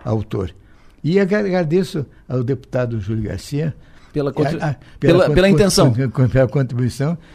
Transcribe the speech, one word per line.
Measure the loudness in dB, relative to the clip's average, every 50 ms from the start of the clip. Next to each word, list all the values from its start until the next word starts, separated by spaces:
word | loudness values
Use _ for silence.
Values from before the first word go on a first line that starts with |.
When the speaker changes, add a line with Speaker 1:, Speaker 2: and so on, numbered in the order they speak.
| -8
Speaker 1:
autor. | -6 -4 -4 -4 -6 -6 -6 -6 -8 -10 -14 -20 _ -20 -20 _ -20 -16 _ -4
E | 0 0 0
agra-, | 0 0 0 -2
agradeço | -2 -2 -2 -2 -2 0 0 -2 -2 -2 -4 -8 -8 -8 -12 -18 -12 -8
ao | -6 -4 -4
deputado | -4 -4 -6 -6 -6 -4 -4 -4 -4 -4 -6
Júlio | -6 -6 -6 -4 -6
Garcia | -6 -8 -10 -10 -8 -6 -6 -6 -6 -8 -10 -14 -20 -20 -20 -18 -10 -6
Speaker 2:
Pela | -4 -4 -2 -2
contri-, | -2 -2 -2 -2 -2
Speaker 1:
a, | -4 -4
a, | -6 -6 -10 -20 -10 -2
Speaker 2:
pela, | 2 4 4 6 4
Speaker 1:
con-, | 4 4
Speaker 2:
pela | 4 4 6
Speaker 1:
con-, | 6
Speaker 2:
intenção. | 4 4 4 4 4 4 4 4
Speaker 1:
con-, | 2 0 -2
con-, | 0 2 2 2
pela | 4 2 2
contribuição | 2 2 0 -2 -2 -2 -2 -4 -4 -2 -4 -4 -4 -4 -6 -10 -16 -20